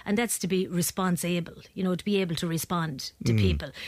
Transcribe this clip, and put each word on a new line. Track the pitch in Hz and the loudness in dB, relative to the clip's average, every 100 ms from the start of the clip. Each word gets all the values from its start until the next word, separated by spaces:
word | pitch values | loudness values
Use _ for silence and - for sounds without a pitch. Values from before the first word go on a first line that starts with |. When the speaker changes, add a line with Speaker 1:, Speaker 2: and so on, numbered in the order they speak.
| - | -2
Speaker 1:
And | 208 | 0
that's | 240 - | 0 0
to | 175 | 0
be | 185 185 | 0 0
responsible, | 175 170 - 185 175 170 175 165 - - | 0 -2 0 0 0 0 -2 -4 -10 -12
you | - | -2
know, | 185 180 | 0 0
to | - | 0
be | 196 | 2
able | 185 160 | 2 0
to | 175 | -2
respond | 160 - 175 160 135 - - 120 | -2 0 -2 -2 -4 -10 -4 2
to | |
Speaker 2:
Mm. | 110 | 4
Speaker 1:
people. | 98 76 69 - | 4 2 -2 -10